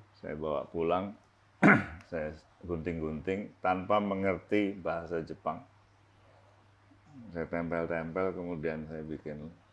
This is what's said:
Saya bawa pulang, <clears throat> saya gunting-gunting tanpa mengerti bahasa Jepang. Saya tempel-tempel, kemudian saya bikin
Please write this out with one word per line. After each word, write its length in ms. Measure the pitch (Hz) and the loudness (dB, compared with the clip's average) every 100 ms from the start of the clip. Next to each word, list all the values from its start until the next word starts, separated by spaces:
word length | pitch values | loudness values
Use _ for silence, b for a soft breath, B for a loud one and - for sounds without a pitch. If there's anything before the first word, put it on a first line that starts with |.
| - - | -10 -14
Saya 180 | 85 | -8
bawa 320 | 76 78 71 65 | -4 -2 -2 -2
pulang, 480 | 85 82 87 98 - - _ _ - | 0 2 2 0 -6 -18 _ _ 4
<clears throat> 460 | 196 143 85 80 - | 6 8 4 -8 -8
saya 220 | 82 76 82 - - | -4 -4 -6 -16 -12
gunting-gunting 960 | 87 85 80 82 78 78 90 95 104 - | -4 -2 -2 -2 -2 -2 -2 -2 -4 -4
tanpa 380 | 92 92 92 104 | 0 2 4 4
mengerti 760 | 101 95 98 87 - 104 101 | 4 2 2 2 2 2 2
bahasa 480 | 101 82 82 82 85 | 0 -2 -2 -2 -2
Jepang. 400 | 78 80 87 80 - - - _ - - - - - - - - - - - 143 110 | -4 -6 -4 -4 -6 -20 -20 _ -20 -20 -20 -20 -20 -20 -20 -20 -20 -20 -20 -18 -8
Saya 160 | 85 80 | -4 -2
tempel-tempel, 840 | 85 85 85 82 82 82 87 95 | -2 0 0 0 0 -2 0 0
kemudian 540 | 90 87 85 78 78 76 | 0 -4 -2 -2 -2 -6
saya 160 | 78 | -8
bikin 360 | 78 76 76 73 78 85 _ | -6 -8 -8 -8 -10 -14 _